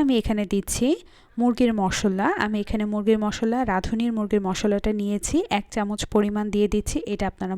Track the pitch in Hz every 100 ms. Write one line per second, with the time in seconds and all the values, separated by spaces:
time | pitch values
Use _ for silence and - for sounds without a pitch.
0 | 285 247 - 214 202 196 - - 247 349
1 | - - _ - 240 233 247 214 190 -
2 | 208 190 214 392 208 214 208 220 208 208
3 | 208 220 214 202 220 240 247 190 - 220
4 | 233 226 208 208 190 185 214 202 214 214
5 | 202 208 - 302 415 208 - - 202 208
6 | - 214 208 208 208 202 208 208 - -
7 | - 202 196 - 185